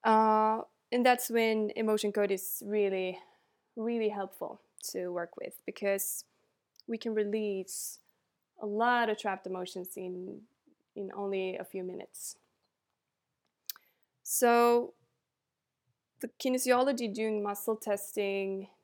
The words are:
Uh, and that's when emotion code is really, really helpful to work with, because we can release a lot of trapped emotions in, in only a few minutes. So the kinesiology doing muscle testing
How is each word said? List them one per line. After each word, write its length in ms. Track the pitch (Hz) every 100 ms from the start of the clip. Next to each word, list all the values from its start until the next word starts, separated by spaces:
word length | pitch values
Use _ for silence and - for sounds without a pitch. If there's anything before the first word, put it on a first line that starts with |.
Uh, 560 | 226 220 220 214 214 220 - _ _
and 140 | 247 247
that's 240 | 247 -
when 400 | 226 226 220 214 -
emotion 360 | 220 214 208
code 180 | 208 202
is 320 | 190 - - 208
really, 520 | 214 202 190 185 185 - _ _ _ _
really 360 | - 226 233 220
helpful 500 | 208 190 - 156 - _ - -
to 200 | 185 180
work 240 | 175 170 -
with, 240 | - -
because 640 | - 190 202 196 - - - _ _ _ _ _ -
we 120 | 226
can 160 | 233
release 840 | 214 208 220 214 196 185 - - - _ _ _ _ _ _
a 60 | 208
lot 420 | 208 233 240 226
of 80 | 214
trapped 300 | 214 190 190
emotions 440 | 185 180 185 185 -
in, 440 | 185 180 185 202 214 _ _ _ _ -
in 160 | 196
only 400 | - 202 196 185
a 80 | 190
few 220 | 185 196
minutes. 500 | 185 180 - - - - _ _ _ _ _ _ _ _ _ _ _ _ - - _ _ _ _
So 720 | - - 240 240 240 240 240 _ _ _ _ _ _ _ _ _ _ _ _ _
the 80 | 277 _
kinesiology 720 | 262 254 254 247 269 240 233
doing 260 | 208 220 214
muscle 360 | 202 202 - 214
testing 920 | - 202 - - 202 196 196 190 190 _